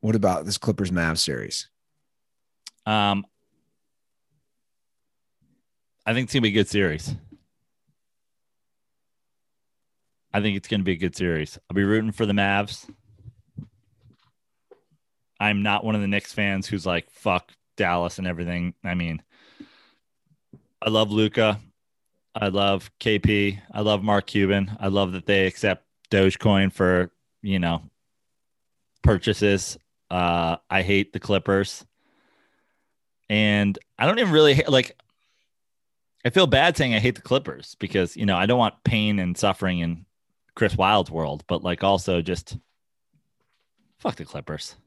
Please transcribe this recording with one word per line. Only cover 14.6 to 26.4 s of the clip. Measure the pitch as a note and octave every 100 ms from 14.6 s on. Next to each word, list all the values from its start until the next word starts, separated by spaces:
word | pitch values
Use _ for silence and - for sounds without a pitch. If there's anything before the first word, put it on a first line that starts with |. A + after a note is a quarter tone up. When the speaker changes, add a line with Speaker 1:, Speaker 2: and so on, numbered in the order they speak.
| _ - _ _ _ _ _ _
Speaker 2:
I'm | G#2 G#2
not | G#2 G2+
one | A2
of | G#2+
the | G2+
Knicks | G2+ -
fans | - G2+ G2 G2
who's | G2+ F2+
like, | F2 -
"Fuck | _ G#2+ F2+ - _ _ -
Dallas | F#2+ F2 F2 -
and | F#2
everything." | E2 F2 F2 F2 -
I | F2
mean, | F2+ E2+ D#2+ _ _ _ _ - _ _ _ _ _ _ _ _ - _ _
I | A2
love | A2 G#2+
Luka. | G#2 G#2+ - A2 G#2 - _ _ _ _ _ _
I | - G#2
love | F#2+ G2 G2 - _
K | - G#2+
P. | G#2 G#2 G2+ G2 -
I | -
love | G#2+ G#2
Mark | G#2 G2+ -
Cuban. | G#2 G2 G2+ G2 G#2+
I | G2
love | G2 F#2+
that | F#2 -
they | G2+ F#2+
accept | - G#2+ F#2 _ _ _
Dogecoin | G2+ F#2+ -